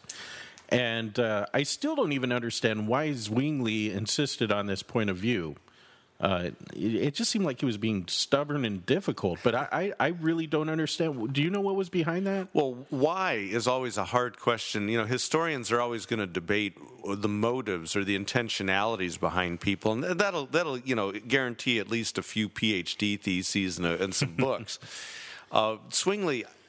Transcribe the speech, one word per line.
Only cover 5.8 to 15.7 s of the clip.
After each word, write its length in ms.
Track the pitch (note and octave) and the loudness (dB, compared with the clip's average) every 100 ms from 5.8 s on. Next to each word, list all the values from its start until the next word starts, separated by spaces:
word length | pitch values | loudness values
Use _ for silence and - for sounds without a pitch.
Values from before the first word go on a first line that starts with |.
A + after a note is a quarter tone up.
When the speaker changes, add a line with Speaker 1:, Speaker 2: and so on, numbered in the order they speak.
| - - _ _ | -20 -20 _ _
Speaker 1:
Uh, 300 | F#2+ F2+ F2 - - | 0 2 0 -6 -12
it, 220 | - G2 | -4 0
it 200 | A2 C3 | 2 0
just 180 | C#3+ A#3 | 0 0
seemed 120 | A3 | 2
like 140 | F3 B2+ | 0 2
he 80 | C3+ | 0
was 120 | G#2 | 2
being 280 | A2 G#2 F2 | 0 0 0
stubborn 580 | - - C#3 D3 C#3+ | -2 2 2 2 0
and 220 | A#2+ G2 F2 | 0 -2 0
difficult, 540 | D#3 - - G2 E2 | 0 2 0 -2 2
but 140 | A#2+ A#2 | 2 2
I, 100 | C#3+ | 0
I, 200 | C#3+ G3 - | -2 -2 0
I 100 | C#3+ | 0
really 360 | F3 D#3+ E3 D#3+ | 2 0 0 0
don't 220 | D#3 D#3 | 0 0
understand. 640 | D#3+ D3+ - D#3+ C3+ G#2+ | 0 -2 0 -2 0 -2
Do 100 | C#3 | 0
you 80 | D#3+ | 2
know 100 | G3+ | 2
what 140 | G3 | 0
was 140 | G3 F#3 | 0 0
behind 400 | F3+ D#3 F3 G3 | 0 0 0 0
that? 180 | G3 F#3+ | -2 0
Speaker 2:
Well, 340 | D3+ C#3 B2 C3+ | 2 2 -2 -6
why 420 | C#3 D3 F#3 F#3 | 2 2 4 2
is 340 | A#2+ G2 A#2 A2+ | 0 0 2 2
always 320 | B2+ B2+ G#2 | 2 0 -2
a 60 | |
hard 340 | F#2 B2 B2 - | 2 2 2 0
question. 500 | - A#2 - G#2+ G#2 | 0 0 0 -2 0
You 100 | A#2 | 0
know, 60 | |
historians 680 | G#2+ B2+ - D#3+ E3 C#3+ G#2 | 0 0 0 2 0 -2 0